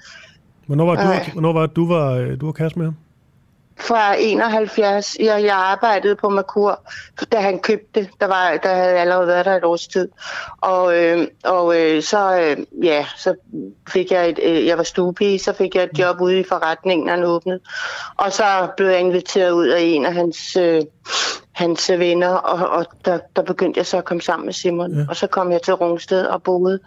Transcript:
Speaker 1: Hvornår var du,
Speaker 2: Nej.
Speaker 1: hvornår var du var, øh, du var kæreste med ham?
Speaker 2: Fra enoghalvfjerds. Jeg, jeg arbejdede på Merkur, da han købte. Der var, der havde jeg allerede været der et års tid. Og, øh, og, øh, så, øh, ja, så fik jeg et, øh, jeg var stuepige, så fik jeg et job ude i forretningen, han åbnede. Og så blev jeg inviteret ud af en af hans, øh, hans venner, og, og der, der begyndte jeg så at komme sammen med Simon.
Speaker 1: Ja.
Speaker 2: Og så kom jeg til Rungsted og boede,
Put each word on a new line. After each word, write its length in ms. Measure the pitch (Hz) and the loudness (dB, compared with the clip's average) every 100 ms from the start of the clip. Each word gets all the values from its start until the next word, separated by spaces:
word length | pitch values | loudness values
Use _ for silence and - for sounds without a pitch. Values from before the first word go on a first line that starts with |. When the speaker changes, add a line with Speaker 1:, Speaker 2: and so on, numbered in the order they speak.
| - - - _ _ _ - | -20 -20 -20 _ _ _ -4
Speaker 1:
Hvornår 200 | 143 170 | 0 2
var 100 | 170 | 2
du, 60 | |
Speaker 2:
Nej. 280 | 196 175 - | 2 0 -2
Speaker 1:
hvornår 200 | 151 160 | -2 0
var 120 | 160 160 | 0 0
du 220 | 165 170 | 0 0
var, 240 | 170 139 | 2 0
øh, 280 | 127 127 131 | 0 -2 -6
du 40 | 151 | -6
var 80 | |
kæreste 260 | - 160 170 | -4 -4 -2
med 60 | 160 | -6
ham? 80 | 156 _ _ _ _ _ _ _ - | -6 _ _ _ _ _ _ _ -12
Speaker 2:
Fra 360 | - 233 208 196 | 0 2 2 2
enoghalvfjerds. 1000 | 220 202 226 220 208 - 202 202 202 - | 2 2 2 0 0 0 2 2 -2 -2
Jeg, 240 | 220 208 | 0 2
jeg 120 | 208 196 | 2 2
arbejdede 600 | 185 196 233 196 196 202 | 0 2 2 2 2 0
på 140 | 208 | 0
Merkur, 500 | 196 190 208 202 - - - - - - | 0 -2 0 0 0 -8 -18 -16 -10 -2
da 80 | 226 | 0
han 200 | 196 180 | 0 0
købte. 480 | - 208 - 220 190 - | -2 -2 -2 -4 -4 -4
Der 60 | 202 | 0
var, 300 | 185 180 151 | 2 2 0
der 120 | 190 185 | 0 2
havde 140 | 185 | 2
jeg 100 | 180 | 2
allerede 260 | 175 185 175 | 2 2 2
været 180 | 175 185 | 2 2
der 100 | 185 | 2
et 60 | |
års 240 | 170 170 - | 2 0 -2
tid. 200 | 190 180 - - - - - | -4 -4 -8 -12 -12 -12 -4
Og, 360 | 185 185 180 170 | -2 2 2 2
øh, 300 | 170 170 156 _ | 2 2 -2 _
og, 360 | - 185 170 170 | -2 0 2 2
øh, 200 | 160 156 | 2 0
så, 360 | 156 214 190 185 | 0 0 2 2
øh, 460 | 160 143 - - 170 | 2 -2 -6 -2 0
ja, 200 | 147 139 - | 0 -2 -4
så 180 | 185 175 - 156 95 - - | -4 -4 -6 -12 -12 -16 -4
fik 220 | 190 180 | -4 0
jeg 180 | 185 170 | 2 2
et, 100 | 160 | 2
øh, 220 | - 165 165 | 0 2 2
jeg 120 | 170 | 0
var 60 | |
stuepige, 560 | 165 - 180 175 202 190 | -2 -2 -2 0 0 0
så 140 | 208 | -2
fik 220 | 196 190 190 | -2 0 0
jeg 80 | |
et 160 | 175 160 | -2 0
job 220 | 180 175 | 0 2
ude 180 | 180 190 | 2 2
i 40 | 185 | 0
forretningen, 600 | 175 160 160 190 170 170 | -2 -2 -2 0 0 0
han 140 | 175 | 0
åbnede. 360 | 175 170 185 185 - - - - - - | 0 0 -2 -8 -8 -10 -10 -10 -10 -4
Og 140 | 196 | -2
så 120 | 190 208 190 180 190 | 0 2 2 -2 0
blev 100 | 190 | 2
jeg 120 | 180 | 2
inviteret 520 | 180 180 175 202 180 | 2 0 0 0 2
ud 160 | 175 143 | 2 2
af 140 | 175 | 2
en 240 | 170 156 175 | 2 2 0
af 80 | |
hans, 420 | 175 170 - - 185 | 0 -2 -4 -4 0
øh, 260 | 175 160 151 _ - - - - _ | 2 2 -2 _ -8 -6 -4 -8 _
hans 400 | - 170 165 - 180 | -4 -2 -2 0 0
venner, 320 | 175 175 180 | 2 2 2
og, 400 | 185 - 175 180 | 0 -2 -2 0
og 160 | 165 170 - - | -2 -4 -6 -4
der, 140 | 170 - - | -2 -2 -4
der 60 | |
begyndte 360 | 170 - 185 - | -2 -2 -2 -2
jeg 80 | 180 | -2
så 120 | 180 | -4
at 80 | - | -2
komme 160 | 170 | -6
sammen 240 | - 170 - | -2 -4 -4
med 80 | |
Simon. 380 | - 185 175 175 | -4 -4 -2 -4
Speaker 1:
Ja. 120 | 147 147 | -4 -4
Speaker 2:
Og 60 | 170 | -4
så 120 | 196 | -4
kom 240 | - 180 | -2 0
jeg 100 | 175 | 0
til 120 | 180 | 0
Rungsted 520 | 185 175 170 - 185 - | 0 0 -2 -2 -2 0
og 180 | 185 | -4
boede, 360 | - 180 185 190 | -2 0 0 -2